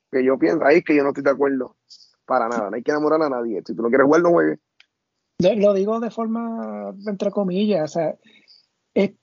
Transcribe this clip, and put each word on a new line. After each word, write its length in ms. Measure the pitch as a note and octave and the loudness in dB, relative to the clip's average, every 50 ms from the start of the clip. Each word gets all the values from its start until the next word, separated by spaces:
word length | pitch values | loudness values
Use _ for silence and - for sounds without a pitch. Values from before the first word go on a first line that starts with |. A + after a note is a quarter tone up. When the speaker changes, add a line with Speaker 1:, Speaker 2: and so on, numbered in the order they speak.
| _ - | _ -4
Speaker 1:
que 120 | - C3 | -2 0
yo 160 | B2+ C3 C3+ B2 | 2 2 2 2
pienso. 240 | D#3 E3 E3+ D#3+ - | 2 2 2 2 4
Ahí 120 | C#3 D3+ F3 | 4 4 4
es 60 | - | 4
que 100 | - D3+ | 4 2
yo 80 | C#3+ | 2
no 80 | C#3 C#3+ | 2 2
estoy 140 | B2+ C#3 C#3 | 0 0 0
de 60 | D3 | 0
acuerdo 480 | C3+ B2+ C#3 C#3 C#3 C3 B2+ A#2+ _ _ _ - - - - _ _ _ _ | 2 2 0 0 0 -2 -6 -8 _ _ _ -20 -20 -20 -20 _ _ _ _
para 200 | - C3 B2+ A2+ A2+ | -2 -2 0 0 0
nada. 200 | A#2+ A#2 G#2 F#2+ | -2 -4 -4 -6
No 80 | G#2+ | -6
hay 60 | B2 | -6
que 80 | A#2 D3 | -4 -2
enamorar 320 | D3+ D3+ D3+ D3+ D#3 D#3+ | -2 0 0 2 2 2
a 80 | D#3+ C#3+ | 0 0
nadie. 320 | C3 B2 A#2+ A#2 G#2 F2 - | -2 -4 -4 -4 -6 -6 -8
Si 100 | - - | -8 -6
tú 60 | - | -4
no 80 | A2+ A#2 | -2 0
quieres 160 | A#2+ C#3 - | 4 4 4
jugar, 160 | C#3+ D#3 E3+ | 6 4 4
no 120 | F3 F3 | 4 4
juegues. 260 | F3 E3 D#3 D#3 D3+ - _ _ _ _ _ _ _ _ _ _ _ _ _ _ _ - | 2 2 2 0 -2 -6 _ _ _ _ _ _ _ _ _ _ _ _ _ _ _ 0
Speaker 2:
Lo, 160 | E3+ F#3 A#3+ | 0 2 2
lo 180 | G#3 F#3+ G#3 | 4 2 2
digo 260 | G3+ F#3+ G3 G#3 A3 A#3 | 2 2 0 -2 -2 -4
de 120 | A#3 A3 | -4 -6
forma, 840 | - A3+ A3+ A3 A3+ A#3 A#3 A3+ A3+ A3+ A3 G#3+ G#3 G#3 G3+ G3+ G3 G3+ G3 | -6 -6 -6 -4 -4 -6 -6 -8 -8 -10 -10 -10 -10 -10 -10 -10 -12 -10 -8
entre 240 | G#3+ G3 F#3 G#3 G3+ | -8 -6 -4 -4 -4
comillas, 540 | G3 G#3 G3+ F3+ F3 F#3+ G#3+ G#3+ G3+ D#3+ D#3 | -2 -2 -4 -2 -2 -2 0 0 0 0 -2
o 40 | D3 | -4
sea, 300 | - E3+ D#3 D#3 - - _ _ _ _ _ _ _ _ _ _ _ _ _ _ | -4 -4 -4 -4 -6 -8 _ _ _ _ _ _ _ _ _ _ _ _ _ _
es, 200 | - A#3 G3 G3+ - _ | -2 0 0 0 -2 _